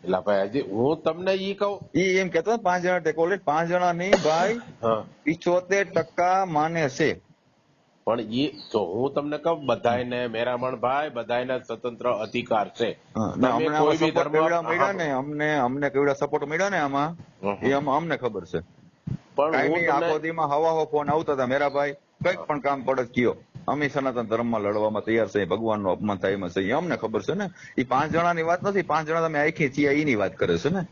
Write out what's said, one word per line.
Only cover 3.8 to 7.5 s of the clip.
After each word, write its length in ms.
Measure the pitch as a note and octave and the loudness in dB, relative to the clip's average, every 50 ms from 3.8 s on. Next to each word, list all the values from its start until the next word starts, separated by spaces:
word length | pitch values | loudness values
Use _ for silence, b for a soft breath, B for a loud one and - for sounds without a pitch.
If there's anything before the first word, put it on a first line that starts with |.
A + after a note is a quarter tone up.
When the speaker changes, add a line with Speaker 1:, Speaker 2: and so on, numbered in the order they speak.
| F3+ F3 F3 | 2 2 0
Speaker 2:
નહીં 200 | E3+ F3 F#3+ - - - | 0 2 2 2 2 4
ભાઈ, 340 | D3+ D#3 E3 F3+ G3+ A3+ A#3+ A3+ - - - | 2 2 2 2 0 0 -4 -8 -14 -14 -2
Speaker 1:
હા. 220 | A#2 A2+ A2+ A2 G#2 - - - _ | 0 0 0 0 -2 -10 -18 -6 _
Speaker 2:
પિછોતેર 640 | D3 E3 E3 - F3+ F3 F3+ F3+ F3+ G3 G3 G3 | -2 -2 0 0 2 2 2 2 2 0 0 0
ટકા 600 | E3+ E3+ E3+ D#3+ - _ - F3 F3+ F#3 F#3+ G3 | 0 0 -2 -2 -2 _ 0 2 4 4 2 2
માને 440 | F3+ D#3+ D3 D3+ D#3+ E3+ E3 D#3 C3+ | 2 2 0 2 2 2 0 0 0
છે. 320 | C3 - D#3+ B2+ F2+ F#2 _ _ - _ _ _ | 2 2 2 2 2 -2 _ _ -20 _ _ _